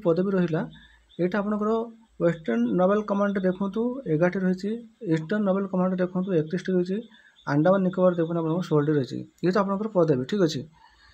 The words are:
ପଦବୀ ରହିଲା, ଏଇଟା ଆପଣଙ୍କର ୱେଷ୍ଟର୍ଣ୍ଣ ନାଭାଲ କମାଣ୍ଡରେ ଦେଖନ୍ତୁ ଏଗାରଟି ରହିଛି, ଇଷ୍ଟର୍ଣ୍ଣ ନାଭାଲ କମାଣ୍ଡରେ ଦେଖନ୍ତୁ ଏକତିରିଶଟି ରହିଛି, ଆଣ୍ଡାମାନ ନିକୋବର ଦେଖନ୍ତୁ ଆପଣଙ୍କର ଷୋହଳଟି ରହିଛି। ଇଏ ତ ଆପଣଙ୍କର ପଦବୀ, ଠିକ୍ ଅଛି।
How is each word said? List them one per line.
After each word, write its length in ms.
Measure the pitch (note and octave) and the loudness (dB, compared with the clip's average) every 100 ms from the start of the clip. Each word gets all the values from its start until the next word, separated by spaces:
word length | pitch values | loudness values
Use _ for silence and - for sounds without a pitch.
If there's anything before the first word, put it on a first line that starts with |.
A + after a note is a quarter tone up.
| F3+ | 2
ପଦବୀ 260 | E3 F#3+ | 2 2
ରହିଲା, 300 | F#3+ F3 D#3 D#3 - - _ _ - | 0 0 -2 -4 -10 -20 _ _ -4
ଏଇଟା 180 | F3+ G#3 | -2 0
ଆପଣଙ୍କର 320 | G3+ G#3 G#3+ A3+ A#3 - _ - | -2 -2 0 -2 -4 -12 _ -2
ୱେଷ୍ଟର୍ଣ୍ଣ 420 | E3+ E3 - A#3 A#3+ F#3 | 0 0 -2 -2 0 2
ନାଭାଲ 240 | F#3 G#3 | 4 2
କମାଣ୍ଡରେ 400 | G#3 G3+ G3+ G3 | 0 -2 0 0
ଦେଖନ୍ତୁ 380 | F#3 F#3 G3 A3 A#3+ C4 F3 | 0 0 -2 -2 -4 -4 -4
ଏଗାରଟି 320 | D#3 F3 F#3+ | 0 2 2
ରହିଛି, 300 | F#3 F#3 G3+ A#3 A#3 _ | 0 -2 -4 -6 -10 _
ଇଷ୍ଟର୍ଣ୍ଣ 440 | G#3 D#3+ D#3+ G#3+ G3+ | -2 -2 0 -2 0
ନାଭାଲ 180 | F#3+ G3 | 0 0
କମାଣ୍ଡରେ 320 | F#3 F#3 F#3 | 0 0 0
ଦେଖନ୍ତୁ 320 | F3+ F#3 F#3 | -2 -2 0
ଏକତିରିଶଟି 400 | F3 D#3 F3+ - | 0 0 -4 -2
ରହିଛି, 260 | F#3 F3+ G3 A#3+ - _ _ - | 0 0 -4 -8 -16 _ _ -2
ଆଣ୍ଡାମାନ 320 | C#3+ E3 G3 | 2 4 4
ନିକୋବର 300 | F#3 F#3 F#3 F3 | 2 2 2 2
ଦେଖନ୍ତୁ 240 | E3 E3+ | 0 -2
ଆପଣଙ୍କର 240 | D#3+ E3+ | -2 -2
ଷୋହଳଟି 280 | F3 D3+ D3 | 0 0 2
ରହିଛି। 260 | D3 B2 B2+ B2 _ | 0 0 -6 -12 _
ଇଏ 80 | E3 | 0
ତ 60 | G3+ | 0
ଆପଣଙ୍କର 300 | G3 G3 A3 | 0 -2 -2
ପଦବୀ, 360 | F#3 D#3+ C3 C3 | 2 2 2 0
ଠିକ୍ 160 | G#3 | 0
ଅଛି। 200 | E3 C#3+ - _ _ _ - | 0 -2 -10 _ _ _ -20